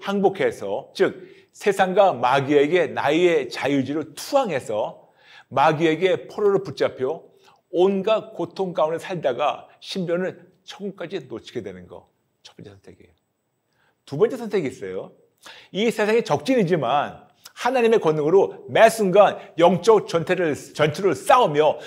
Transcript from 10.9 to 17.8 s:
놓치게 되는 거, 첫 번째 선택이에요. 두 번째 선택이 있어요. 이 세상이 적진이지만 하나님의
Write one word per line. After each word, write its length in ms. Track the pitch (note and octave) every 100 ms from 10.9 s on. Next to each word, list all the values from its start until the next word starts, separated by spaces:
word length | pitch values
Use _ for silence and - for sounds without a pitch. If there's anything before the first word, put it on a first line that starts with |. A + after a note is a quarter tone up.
| F#3+ E3 F#3+ C3+
놓치게 340 | A2 - B2
되는 240 | G2 F2+ F2+
거, 220 | F2 - _ _ _
첫 140 | - -
번째 140 | G2+
선택이에요. 400 | F#2+ - F2+ F2+ E2 _ _ _ _ _ _ _ _ -
두 120 | C#3+
번째 180 | A#3 B3+
선택이 300 | A3+ G3+ C#3
있어요. 460 | - F#2+ F#2+ - _ _ _ - - -
이 180 | F3+ A3+
세상이 340 | A3 G#3 A3+
적진이지만 1040 | A3+ D3 - B3+ E3 F3 A#2+ C#3+ A2 F2+ - _ - -
하나님의 440 | B3 C4